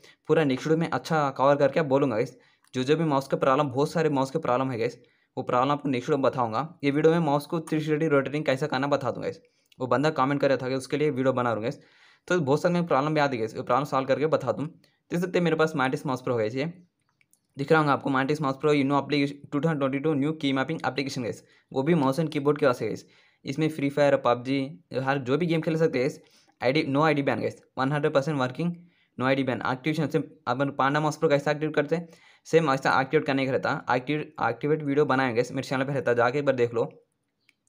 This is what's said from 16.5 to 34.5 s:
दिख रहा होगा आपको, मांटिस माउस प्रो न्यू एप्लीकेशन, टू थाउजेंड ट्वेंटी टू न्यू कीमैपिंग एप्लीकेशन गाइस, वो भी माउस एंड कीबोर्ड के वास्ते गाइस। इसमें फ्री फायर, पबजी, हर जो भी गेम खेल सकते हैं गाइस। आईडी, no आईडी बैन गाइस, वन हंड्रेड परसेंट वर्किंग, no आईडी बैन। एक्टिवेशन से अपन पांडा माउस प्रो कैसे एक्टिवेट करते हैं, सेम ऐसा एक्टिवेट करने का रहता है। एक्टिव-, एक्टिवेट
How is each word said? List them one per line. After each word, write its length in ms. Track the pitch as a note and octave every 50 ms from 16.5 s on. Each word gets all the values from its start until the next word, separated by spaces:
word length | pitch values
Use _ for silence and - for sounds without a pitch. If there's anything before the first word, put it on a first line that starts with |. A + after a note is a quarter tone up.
| B2+ C3 C#3+ E3+ F3 - - _ _ _ _ _ _ _ _ _ _ _ _ _ _
दिख 140 | - C#3+ -
रहा 100 | - D#3+
होगा 120 | D3+ C#3+ C3+
आपको, 160 | A2+ - C#3
मांटिस 320 | C3+ C3 C3+ C3 D3+ D3+
माउस 160 | D3+ C3+ C3+
प्रो 160 | C3+ - D3+ D3+
न्यू 240 | C#3+ C3+ C3+ C#3+
एप्लीकेशन, 500 | C#3 C#3 C3+ D3 C#3+ C#3+ C#3+ C#3+ - -
टू 120 | - D3 C#3+
थाउजेंड 200 | D3+ E3 D#3 C#3
ट्वेंटी 200 | C#3 C3 C3+ C#3
टू 140 | C#3+ D#3+ D3+
न्यू 180 | C3 C#3 D3+ D#3+
कीमैपिंग 440 | D#3 C#3+ C#3 C3+ C3+ C3 - - A#2+ -
एप्लीकेशन 380 | B2+ B2+ - C3+ C3+ - C3+ A#2+
गाइस, 200 | G2+ - - - _ _ _ _ _
वो 120 | - C3 C3+
भी 120 | D#3+ F3
माउस 240 | D#3+ C3 C3 C3+ E3+
एंड 100 | D#3+ D3
कीबोर्ड 260 | - D3 C#3 D3 D3
के 80 | - D3
वास्ते 220 | C3 A#2+ - A#2+
गाइस। 180 | G#2 - - - _ _ _ _ _ _ _ -
इसमें 240 | C#3+ C3+ D#3+ D#3 D3+
फ्री 200 | D#3 - C#3+ C#3
फायर, 260 | C#3 D3+ C#3+ C#3+ C#3
पबजी, 420 | C3+ - A#2+ A#2+ B2 A#2+ C3 C#3 C#3 C3+ C#3 E3 - _ _ -
हर 220 | B2+ C3 C3+ C#3 C#3+
जो 180 | B2+ A#2+ C3+
भी 80 | D#3 F3
गेम 160 | D#3+ E3 D#3+
खेल 160 | D#3 E3+ D#3+
सकते 220 | D#3+ E3 D#3+ D#3+ B2
हैं 80 | B2
गाइस। 140 | D#3 - - - _ _ _ _ _ _ _
आईडी, 220 | A2 B2 C#3 D#3+ -
no 180 | - C3+ C#3+ D#3
आईडी 180 | D#3 D3 C#3+ C#3
बैन 160 | C3+ A#2+ A2
गाइस, 220 | A2+ A2 - - _ _ _
वन 140 | - C3 C3+
हंड्रेड 220 | D3+ D3 D3 D#3+ D#3+
परसेंट 260 | C#3 C3+ D#3+ D3+ C#3
वर्किंग, 340 | B2+ D#3 B2+ D#3 E3 F3 E3+ - - - _ _ _ _ _
no 80 | - B2
आईडी 180 | C3 C3+ C#3 C3
बैन। 180 | B2+ A#2+ - -
एक्टिवेशन 440 | F#2 C3 B2+ - D#3+ D3+ E3 D3+
से 120 | - - D3+ - - - _ _
अपन 220 | A#2+ B2 C3 C#3 C#3 B2
पांडा 220 | B2+ C3 C3+ C#3+ D3+
माउस 180 | D#3 D3+ C#3+
प्रो 120 | - E3 D3
कैसे 220 | C#3+ C#3 C#3+ D3+
एक्टिवेट 240 | D3+ D3 D#3 D3+ D3+
करते 200 | D3+ C#3+ C#3+ E3
हैं, 120 | F3 E3+ - - _ _ - _ _ _
सेम 220 | - - E3 D#3+ C#3
ऐसा 280 | C3+ - - D3 - B2+
एक्टिवेट 240 | C3+ C3+ D#3 D3+ D3+
करने 200 | D3 C3+ C3+ C3+
का 60 | C3
रहता 200 | B2+ A#2+ - A2
है। 240 | C#3 - - - B2+
एक्टिव-, 280 | C3 C3 - D3+ D3+ - - - - -
एक्टिवेट 400 | A#2